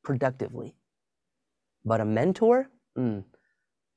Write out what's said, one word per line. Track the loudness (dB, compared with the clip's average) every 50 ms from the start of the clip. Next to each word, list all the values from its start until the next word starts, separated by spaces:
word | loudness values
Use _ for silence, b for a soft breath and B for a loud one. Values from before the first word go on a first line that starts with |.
productively? | -6 -4 -2 0 -2 -2 -2 -4 -8 -8 -8 -10 -12 -14 -16 _ _ _ _ _ _ _ _ _ _ _ _ _ _ _ _ _ _ _ _ _ -2
But | 0 0 0
a | 2
mentor, | 0 0 2 2 0 2 4 4 4 4 4 2 -2 _ _ _ _ -6 -4
mm, | -2 -2 -2 -4 -8 -14 _ _ _ _ _ _ _ _ _ _ _ _ _